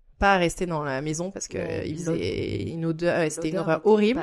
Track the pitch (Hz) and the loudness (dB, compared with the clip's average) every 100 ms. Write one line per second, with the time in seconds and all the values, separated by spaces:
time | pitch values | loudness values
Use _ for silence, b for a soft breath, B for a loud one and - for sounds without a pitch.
0 | _ - 202 196 170 - 180 160 147 135 | _ 0 4 4 2 0 -4 -2 -2 -2
1 | 151 156 180 - - 95 - - - 156 | -2 -4 -6 -8 -8 -6 -4 -4 -6 -4
2 | 170 160 87 - - - - 165 165 160 | -2 -2 -2 -2 -2 -4 -4 -4 -4 0
3 | 170 165 156 156 165 185 165 160 - 214 | 0 2 0 -2 -4 -2 0 2 4 6
4 | 208 269 | 4 2